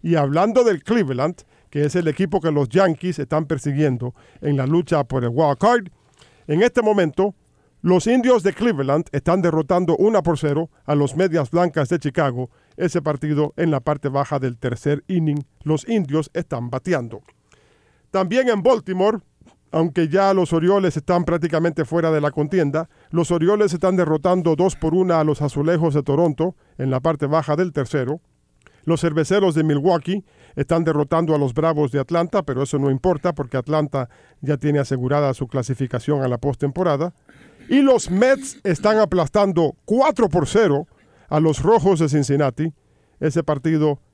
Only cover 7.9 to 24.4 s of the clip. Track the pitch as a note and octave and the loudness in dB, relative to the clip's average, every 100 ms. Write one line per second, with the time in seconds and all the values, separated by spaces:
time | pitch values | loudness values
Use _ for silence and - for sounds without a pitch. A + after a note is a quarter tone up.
7.9 | F3+ G#3+ B3+ A#3+ B3 F#3 F3 A#3+ E3 C3+ | 2 4 2 4 2 2 0 -2 0 0
8.9 | D3 E3+ C#3+ - F3+ F3 D#3+ D3+ F3+ F3+ | 0 0 -4 0 0 2 0 0 0 2
9.9 | E3 G#3 A3 D#3+ D#3 D#3 C#3+ E3 _ - | 2 2 2 0 -2 0 -2 -4 _ -2
10.9 | D3 C#3 C#3 F#3 D#3+ C3 E3 F3 D#3+ C#3 | 0 0 0 0 0 0 0 0 0 -2
11.9 | F3 D3 B2+ C#3+ B2 B2+ _ _ - F3+ | -2 -2 -2 -2 -2 -10 _ _ -6 -2
12.9 | E3+ D3+ C#3+ D3+ D3 D3 - F3 C#3+ B2+ | -2 -4 -4 -2 -2 -2 -2 -2 -2 -2
13.9 | D3 D3 C3+ C#3 C#3+ B2+ A#2+ C3 A#2+ D3 | -4 -2 -4 -2 -2 -4 -4 -6 -4 -4
14.9 | C#3+ - F#3 D#3+ D3 C#3 _ D3+ D#3 - | -4 -2 -2 0 -2 -6 _ -4 -4 0
15.9 | A3+ D#3 D3 D3+ - F3 B2+ A#2+ B2+ - | -2 0 -2 -4 -6 -6 -8 -6 -8 -4
16.9 | D#3+ A#2+ A2 _ _ _ _ _ _ _ | -4 -4 -14 _ _ _ _ _ _ _
17.9 | _ _ F#3+ F#3 A#3 B3+ G#3+ F#3+ B3+ - | _ _ -4 0 0 2 2 2 0 0
18.9 | F#3 G3 A3 _ _ - _ _ D#3+ E3 | 0 0 0 _ _ -20 _ _ -2 0
19.9 | D#3 E3 F3 G3 F#3+ F3 E3 E3+ G3+ F#3 | 0 0 2 2 2 2 2 2 2 2
20.9 | D#3 C#3+ F3 E3 E3+ D#3+ D#3+ E3+ D#3 D3 | -2 -2 -2 0 -2 0 0 0 -2 -2
21.9 | E3 E3 D#3 D3 C#3+ D3 F#3 D3 D3+ E3+ | 0 0 0 0 -2 -2 0 0 -2 -6
22.9 | _ _ E3 E3 E3+ E3+ G#3 G#3 E3 F#3+ | _ _ -2 0 2 2 2 2 2 0
23.9 | F#3 E3+ D#3 F3 F#3 | 2 2 2 2 0